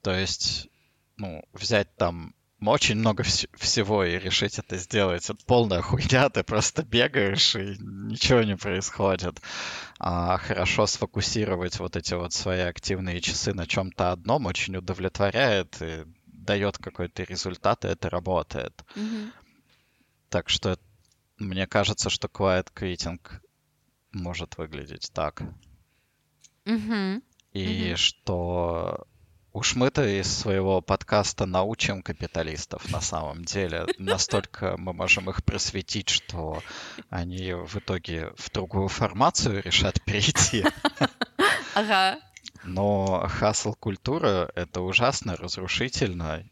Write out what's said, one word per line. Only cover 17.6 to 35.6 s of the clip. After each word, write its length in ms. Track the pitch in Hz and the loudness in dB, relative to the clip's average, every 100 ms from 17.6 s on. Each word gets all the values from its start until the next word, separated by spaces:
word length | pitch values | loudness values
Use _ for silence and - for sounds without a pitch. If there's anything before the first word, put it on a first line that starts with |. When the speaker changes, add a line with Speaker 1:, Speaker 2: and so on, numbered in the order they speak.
| 98 120 95 | 0 2 0
Speaker 1:
и 40 | |
это 200 | 90 90 | -2 -2
работает. 720 | 90 87 90 71 - 62 - - 202 | -2 0 0 0 -6 -8 -10 -16 -8
Speaker 2:
Мгм. 360 | 214 220 214 - _ _ _ _ _ _ _ _ _ | -6 -6 -8 -14 _ _ _ _ _ _ _ _ _
Speaker 1:
Так 200 | 87 - | -4 0
что 300 | - 202 - _ _ _ _ _ _ | 0 0 -2 _ _ _ _ _ _
мне 300 | 98 92 95 | -4 -2 2
кажется, 420 | 107 101 107 104 | 2 2 0 -2
что 180 | - - | -2 -6
quiet 400 | - 98 92 - | 2 4 4 2
quitting 460 | - 95 87 85 87 - - _ _ _ _ _ _ _ | -6 -6 -4 -6 -8 -14 -18 _ _ _ _ _ _ _
может 440 | 101 87 87 82 - | -8 -6 -6 -8 -10
выглядеть 540 | 78 73 71 - - | -10 -10 -12 -12 -8
так. 300 | - 76 - - - - - _ _ _ _ _ _ - _ - | -4 -4 -4 -12 -14 -20 -20 _ _ _ _ _ _ -20 _ -2
Speaker 2:
Мгм. 560 | 226 214 220 190 208 - _ _ | -2 0 0 0 -2 -8 _ _
Speaker 1:
И 340 | - 95 - 90 | -4 -2 0 -2
Speaker 2:
Мгм. 80 | 87 | 2
Speaker 1:
что 1120 | - - - 90 87 87 85 85 87 - - _ _ _ _ | 0 0 -2 -2 0 0 0 0 -2 -6 -10 _ _ _ _
уж 220 | 101 - 120 | -4 -2 2
мы-то 300 | 127 - 123 | 2 4 2
из 220 | 98 95 | 2 0
своего 500 | - 110 95 95 95 | -2 2 2 4 2
подкаста 640 | - 98 - 107 101 - 95 | 2 -2 4 2 2 -2 0
научим 580 | 92 98 113 - 98 | 2 0 0 -2 -2
капиталистов 840 | - - 85 85 80 78 - - - | -6 -8 -4 -4 -4 -6 -8 -10 -6
на 100 | 82 | -4
самом 420 | - 80 78 78 85 | -2 -4 -6 -8 -6
деле. 420 | 98 92 82 85 | -2 -2 -2 -4
Speaker 2:
<laughs> 60 | - | -4
Speaker 1:
Настолько 800 | 95 92 - 101 - - 95 92 | -2 0 0 0 -2 -6 -4 -4
мы 160 | 92 | -6
можем 360 | 87 92 101 92 | -4 2 2 2
их 140 | - | -2
просветить, 680 | - 104 | -2 0